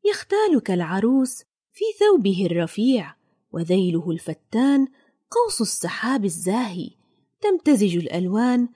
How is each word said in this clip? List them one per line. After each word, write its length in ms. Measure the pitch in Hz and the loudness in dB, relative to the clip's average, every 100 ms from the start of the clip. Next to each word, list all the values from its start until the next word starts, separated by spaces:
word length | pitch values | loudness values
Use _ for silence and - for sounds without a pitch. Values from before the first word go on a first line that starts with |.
| 392 | -2
يختال 540 | 403 - 403 427 285 | -4 -2 0 2 2
كالعروس 800 | - 180 165 190 220 269 254 - _ _ _ | 2 -2 0 0 2 2 0 -6 _ _ _
في 120 | - 440 415 | -6 -6 2
ثوبه 460 | 415 370 196 185 180 | 4 4 2 0 0
الرفيع، 680 | 175 165 - 240 247 143 - _ _ _ | -2 -4 0 0 0 -2 -18 _ _ _
وذيله 600 | 160 165 185 180 165 170 | -8 0 0 2 -2 -4
الفتان 760 | 165 - 151 _ 220 269 277 269 _ _ _ _ | -6 -8 -12 _ 0 4 2 0 _ _ _ _
قوس 300 | 466 466 - | -2 -2 -2
السحاب 640 | 220 - 170 - 226 269 196 | -4 -4 -6 -4 -2 0 -2
الزاهي، 640 | 165 175 220 233 175 - _ _ _ _ _ | -2 -2 -2 -2 -6 -12 _ _ _ _ _
تمتزج 560 | 415 359 294 254 202 170 | -2 0 2 4 2 0
الألوان 720 | 160 175 185 208 247 247 240 | -4 -4 -2 0 0 0 -2